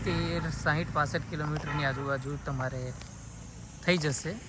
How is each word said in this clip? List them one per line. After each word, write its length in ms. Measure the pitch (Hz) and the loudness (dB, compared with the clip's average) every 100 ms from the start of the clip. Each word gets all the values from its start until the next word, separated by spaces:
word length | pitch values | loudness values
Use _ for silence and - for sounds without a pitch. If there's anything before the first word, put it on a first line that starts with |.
તેર, 480 | 185 170 165 170 165 - | 2 2 2 2 0 2
સાઈઠ, 300 | 165 151 170 | 4 4 2
પાસઠ 360 | 156 147 170 - | 2 2 2 -2
કિલોમીટરની 540 | 156 151 151 147 147 | -2 0 0 0 2
આજુબાજુ 540 | 143 135 139 139 135 143 | 2 0 0 0 -2 -4
તમારે 380 | - 135 131 131 127 123 - - - - - - - - | -2 0 0 -2 -4 -6 -10 -12 -12 -12 -12 -12 -14 -2
થઈ 140 | - 180 | 4 4
જશે. 380 | 151 131 156 220 | 4 2 -2 -6